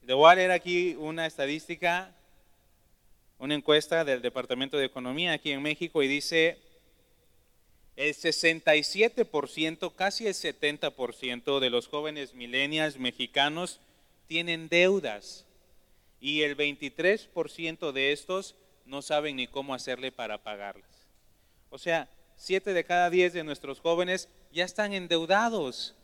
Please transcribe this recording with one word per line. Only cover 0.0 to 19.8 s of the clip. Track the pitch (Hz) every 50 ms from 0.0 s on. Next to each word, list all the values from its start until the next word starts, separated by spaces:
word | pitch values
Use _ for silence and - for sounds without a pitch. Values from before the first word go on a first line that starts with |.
| -
Le | 123 127
voy | 135 151 165
a | 180
leer | 185 185 185
aquí | 180 175 - 180 175 175 180 180 156 123
una | 151 156 160 165 165
estadística, | 160 - - 139 139 147 160 160 - 170 160 180 170 170 180 190 185 180 _ _ _ _ _ _ _ - _ _ _ _ _ _ _ _ _ _ _ - _ _ _ _ _
una | 127 139 151
encuesta | 147 131 - 151 151 151 - 165 165 160
del | 143 135 123
Departamento | 120 123 - 131 123 - 127 123 135 139 -
de | 147 135
Economía | 127 - 131 123 123 131 151 175 180 160
aquí | - - 151
en | 139 135 143
México | 151 151 - 175 160 - 160 139
y |
dice, | 135 139 147 143 - 170 160 160 170 - - _ - _ _ _ _ _ _ _ _ _ _ _ _ _ _ _ _ _ _ _ _ _ _ _ - _
el | - 139 151 147
sesenta | - - 165 151 - 170 165 165 165 - 165 156
y | 151 143
siete | - - 190 214 233 - 254 226
por | - - 147 135
ciento, | - - 151 156 160 165 - - 170
casi | _ - 185 196 196 - 233
el | 208 185
setenta | - - 165 135 _ - 147 147 151 - 147
por | - - 127 120 117
ciento | - - 127 123 120 117 - 139 139
de | 131 127
los | 120 120 117
jóvenes | - - 147 151 156 151 151 139 123 -
millennials | 127 120 120 123 131 139 143 156 156 156 156 147
mexicanos | - 127 123 - - 127 - - 143 139 147 151 165 180 180 - - _ _ _ _ _ _ _ _ _
tienen | - 160 160 170 175 165 165 165
deudas | 160 170 175 180 185 202 196 151 123 104 104 - - - - - _ _ _ _ _ _ - _ _ _ _ _ _ _ _
y | 123 139 147 151
el | 151 147 143
veintitrés | 139 147 147 143 - 151 135 - - 160 180 208 220 -
por | - _ 180 160 147
ciento | - - 165 160 160 - 170 151 131
de | 135 135 139
estos | 147 147 - - 185 190 196 - - _ _ _ _ _ _
no | 127 135 143
saben | 135 - 151 147 151 151 139
ni | 131 123
cómo | - - 139 139 143 131
hacerle | 123